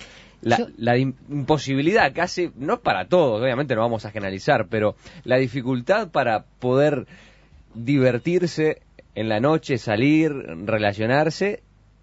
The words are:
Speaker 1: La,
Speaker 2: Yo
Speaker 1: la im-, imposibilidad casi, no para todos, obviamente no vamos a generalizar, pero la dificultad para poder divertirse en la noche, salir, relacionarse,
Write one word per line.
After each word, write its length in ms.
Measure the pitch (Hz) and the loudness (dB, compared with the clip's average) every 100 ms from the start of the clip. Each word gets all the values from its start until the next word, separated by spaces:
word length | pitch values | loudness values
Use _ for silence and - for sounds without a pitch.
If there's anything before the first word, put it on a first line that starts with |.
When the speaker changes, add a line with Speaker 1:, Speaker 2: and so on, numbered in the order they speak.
| - - - - | -20 -20 -20 -6
Speaker 1:
La, 160 | 110 117 | 0 0
Speaker 2:
Yo 80 | - - | 0 -4
Speaker 1:
la 200 | 113 123 | 0 2
im-, 180 | 135 131 - | 0 -4 -10
imposibilidad 840 | 143 131 151 135 135 151 220 160 | -6 0 -2 0 0 2 2 2
casi, 380 | 123 180 - 170 | 0 -4 -4 -6
no 240 | - 143 226 | -6 -4 -2
para 300 | - 98 92 | 0 -2 2
todos, 340 | 180 165 104 | 2 4 2
obviamente 320 | 131 123 147 | -2 -2 -2
no 60 | 113 | 0
vamos 240 | 117 113 | 0 -2
a 80 | 107 | -8
generalizar, 560 | 104 98 95 - 120 92 | -8 -6 -4 0 0 0
pero 260 | 110 104 - - - | 0 0 -2 -16 -10
la 140 | - 127 | 0 0
dificultad 760 | 131 135 120 127 120 202 190 | 0 -4 -4 -2 0 -2 0
para 320 | - - 107 | -2 0 0
poder 640 | - - 123 127 151 139 101 - - _ _ - - | -4 -6 0 2 2 0 -6 -18 -20 _ _ -20 -20
divertirse 1080 | 110 117 143 127 120 165 175 175 - 156 - _ _ - - | -10 -2 2 4 2 0 0 0 -2 -2 -2 _ _ -14 -6
en 120 | 110 | -2
la 120 | 107 | 0
noche, 380 | 135 160 - 120 | 2 0 0 -4
salir, 520 | - 107 139 156 160 | 0 0 4 4 2
relacionarse, 1300 | 139 - 82 101 107 104 101 110 139 156 - 196 208 _ _ _ _ | -2 -10 -10 -4 0 0 0 0 2 0 0 -4 -4 _ _ _ _